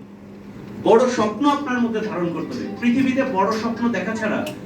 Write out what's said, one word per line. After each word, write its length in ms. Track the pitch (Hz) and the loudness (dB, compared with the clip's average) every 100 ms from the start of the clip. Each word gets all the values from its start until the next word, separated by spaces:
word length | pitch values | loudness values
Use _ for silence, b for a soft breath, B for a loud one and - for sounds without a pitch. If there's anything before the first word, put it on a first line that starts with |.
| - - - - - - - - | -18 -20 -18 -18 -18 -16 -14 -2
বড় 240 | 165 226 247 | 6 6 6
স্বপ্ন 360 | 233 214 - 285 | 2 0 2 2
আপনার 340 | 294 247 247 | 2 0 0
মধ্যে 200 | 226 214 | 0 -2
ধারণ 280 | - 175 170 | -4 -4 -4
করতে 240 | 151 - - | -4 -6 -6
হবে। 100 | - - | -8 -2
পৃথিবীতে 420 | 240 269 262 269 - | 2 4 2 2 0
বড় 200 | 185 208 | 2 2
স্বপ্ন 360 | 220 233 233 240 | 0 -2 -2 -2
দেখা 260 | 190 - 214 | -2 -2 -2
ছাড়া 300 | 214 - - - | -2 -2 -4 -8